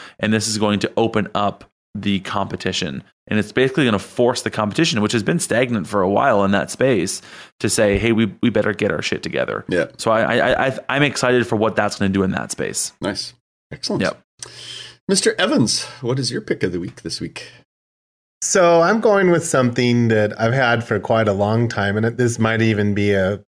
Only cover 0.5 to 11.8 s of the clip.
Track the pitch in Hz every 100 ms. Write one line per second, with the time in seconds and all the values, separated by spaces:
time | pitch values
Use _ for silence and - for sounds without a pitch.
0.5 | 107 104 101 - - 113 110 98 101 101
1.5 | - - _ _ 104 104 98 - 101 98
2.5 | 95 98 95 85 67 - _ - 107 107
3.5 | - 131 160 127 101 - - 123 123 117
4.5 | - 104 98 170 113 107 120 101 165 -
5.5 | 113 127 113 80 104 92 101 135 104 98
6.5 | 98 71 - 131 110 87 - - - -
7.5 | - 107 - 107 98 113 110 110 - 123
8.5 | 107 104 101 107 78 - - - 64 62
9.5 | 52 - 87 - - 113 110 110 120 123
10.5 | - 135 - - 135 143 - 127 123 120
11.5 | 107 110 104